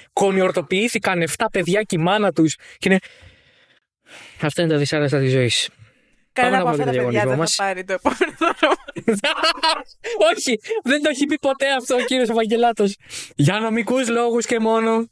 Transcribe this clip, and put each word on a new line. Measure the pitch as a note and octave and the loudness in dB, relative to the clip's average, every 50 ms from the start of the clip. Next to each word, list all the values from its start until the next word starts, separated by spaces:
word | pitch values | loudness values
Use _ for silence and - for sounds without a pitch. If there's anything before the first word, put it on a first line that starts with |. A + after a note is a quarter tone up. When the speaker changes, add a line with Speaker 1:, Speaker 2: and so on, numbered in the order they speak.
| - _ - | -14 _ 0
Speaker 1:
Κονιορτοποιήθηκαν | - G3+ G3 F#3+ F#3+ F#3 F3+ F3 F#3 D3 - F#3 F#3+ A3+ A#3+ - G#3+ - G3+ F#3 E3+ | 2 2 4 4 4 2 2 2 0 -2 0 0 0 0 0 0 -2 0 0 0 0
εφτά | E3 D#3+ - - - - | -2 -2 -2 -2 -2 -2
παιδιά | - G3+ E3+ E3 F#3 G#3+ | -2 -2 0 0 0 0
και | A3 - F#3+ | 0 -2 -2
η | D#3 | 0
μάνα | D#3+ F3 G3+ G#3+ G#3 F#3+ | 2 2 2 2 2 2
τους. | D#3+ - D#3+ D3+ - - - - - | 2 2 2 2 0 -4 -12 -20 -8
Και | - - F#3+ | -2 0 2
είναι, | F#3+ F#3 - - - - - - - _ _ _ _ _ _ _ _ _ _ _ _ _ _ - - - - - - - | 2 2 0 -4 -20 -20 -20 -20 -20 _ _ _ _ _ _ _ _ _ _ _ _ _ _ -20 -20 -20 -20 -20 -8 -6
αυτά | - D3 - - | -4 -2 0 0
είναι | E3+ D#3+ | 0 2
τα | D#3 | 2
δυσάρεστα | D3 C#3+ - D#3+ D3+ D3 C#3 D3 C#3 | 0 0 0 0 0 0 0 0 0
της | C3+ C3 | 2 2
ζωής. | C3 C3 B2 A2+ - - - - - - - - _ _ _ _ _ _ _ _ - | 2 2 2 2 0 -2 -4 -4 -8 -16 -20 -20 _ _ _ _ _ _ _ _ -2
Speaker 2:
Κανένα | C4 B3 B3 - E3+ F3+ | 0 2 2 2 2 0
Speaker 1:
Πάμε | D#3+ | 0
να | D3+ C#3+ C#3+ | 0 0 0
Speaker 2:
από | |
Speaker 1:
δούμε | C3+ | 0
Speaker 2:
αυτά | B2+ | 0
Speaker 1:
το | B2 B2 | 0 0
Speaker 2:
τα | B2 | 0
παιδιά | A#2+ - - | 0 0 0
Speaker 1:
διαγωνισμό | C3 | 0
Speaker 2:
δεν | B2+ D3 | 0 0
Speaker 1:
μας. | E3 D#3+ - | 0 -2 -2
Speaker 2:
θα | - G3 | -2 -2
πάρει | G3 F#3 F#3 F#3 | -4 -4 -6 -6
το | G3 F#3+ | -6 -4
επόμενο | F3+ - C4+ B3+ - F4 D4+ - - | -2 -2 -2 0 0 -2 -4 -2 -2
δώρο. | E4 E4+ - - E4 C#4 E4 - - - - - - | -2 -2 -2 0 0 0 0 -2 -4 -10 -16 -6 -4
Speaker 1:
<laughs> | A#3 G#3+ G3+ - D4 D#4+ D4 D4+ E4 E4 - E4 D#4+ D#4+ D4+ - - - _ - A#4 A#4 G4+ D4+ E4 F4+ | -2 -2 -2 -2 -4 -2 -2 -2 -2 -2 0 -2 -2 -2 -4 -6 -14 -18 _ -10 -6 -2 2 2 2 2
Όχι, | F#4 - C4+ A3+ - - - A4+ G#4+ - | 0 -2 -2 -4 -4 -4 -6 -6 -4 -2
δεν | B3 C#4+ D4+ D4 | 0 0 0 0
το | D4+ | 0
έχει | C#4 C4 D4 | 0 0 -2
πει | D4+ D#4 - | -2 -2 -2
ποτέ | - C4+ C4+ C4+ C#4 C#4 C4+ | -2 -2 -2 0 0 0 0
αυτό | B3+ B3 - B3+ | -2 -2 0 0
ο | B3 | 0
κύριος | A#3 B3+ B3+ C4 B3 G#3 | 0 0 0 0 0 0
Ευαγγελάτος. | A3+ A3+ A3+ G#3 A#3 A3+ A#3+ A#3+ A3+ - G3+ G3 G3+ - _ - - - - - - | 0 0 0 0 2 2 2 2 2 2 0 -2 -2 -6 _ -16 -14 -14 -14 -6 0
Για | - C#3+ E3 G3 G#3+ | 2 2 2 2 2
νομικούς | A3+ A3+ A3 A#3+ A3+ - B3 C4 B3+ A3 | 0 -2 -2 -2 0 0 0 0 0 0
λόγους | A#3 A#3 A#3+ A#3 A3+ A#3+ A3+ | 0 0 0 0 0 0 0
και | - B3 A3+ | 0 -2 0
μόνο, | A3 A3 A3+ A3+ A3+ A3+ A3+ A3+ A3+ - | 2 2 2 2 2 2 0 0 -2 -4